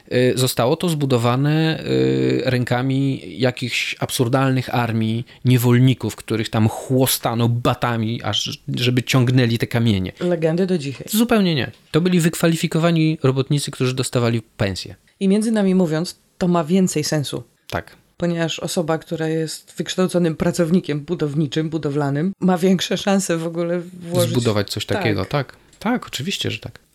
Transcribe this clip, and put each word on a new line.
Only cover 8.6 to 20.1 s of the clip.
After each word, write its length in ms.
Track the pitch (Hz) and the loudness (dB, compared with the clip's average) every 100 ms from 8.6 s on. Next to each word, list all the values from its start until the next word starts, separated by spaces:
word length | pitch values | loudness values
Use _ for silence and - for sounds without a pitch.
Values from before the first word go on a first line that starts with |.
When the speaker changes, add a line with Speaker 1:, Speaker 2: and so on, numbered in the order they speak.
| - 135 | -6 -2
Speaker 1:
żeby 280 | 123 123 | 0 0
ciągnęli 540 | - 135 123 127 120 117 | 2 2 4 4 4 2
te 100 | 120 | 0
kamienie. 440 | 120 117 98 92 - | 0 2 2 0 -2
Speaker 2:
Legendy 460 | 175 170 160 170 190 | -2 0 0 0 0
do 100 | 180 | -2
dzisiaj. 300 | 139 123 - | -4 -10 -4
Speaker 1:
Zupełnie 460 | 214 233 226 185 147 | 0 2 2 2 0
nie. 160 | 113 - _ | -2 -8 _
To 100 | 156 | 0
byli 180 | 180 180 | 2 4
wykwalifikowani 1000 | 165 - 170 165 170 160 170 165 156 156 | 2 2 0 2 0 0 2 2 2 2
robotnicy, 480 | 131 135 131 147 - | 0 0 0 -2 -2
którzy 220 | - 127 131 | -2 -2 -2
dostawali 460 | 123 127 117 117 - - | -2 0 0 0 -4 -4
pensję. 380 | 101 92 - - _ - | -2 -4 -10 -16 _ -2
Speaker 2:
I 80 | 196 | 2
między 240 | 208 226 | 2 2
nami 240 | 220 190 185 | 2 2 4
mówiąc, 440 | 175 156 180 - _ - | 2 0 -4 -10 _ -4
to 100 | 180 | 0
ma 160 | 175 | 2
więcej 400 | 156 190 180 156 | 2 2 2 0
sensu. 400 | 147 156 127 - - _ - | 0 -2 -2 -8 -12 _ -8
Speaker 1:
Tak. 280 | 87 - - _ - | -8 -8 -16 _ -6
Speaker 2:
Ponieważ 420 | 175 170 165 - | -4 -2 -4 -4
osoba, 380 | 175 190 160 160 | -6 -4 -2 -4
która 300 | - 160 160 | -4 -6 -2
jest 460 | 160 156 - - - | -2 -4 -8 -12 -10
wykształconym 580 | - - 185 | -6 -2 0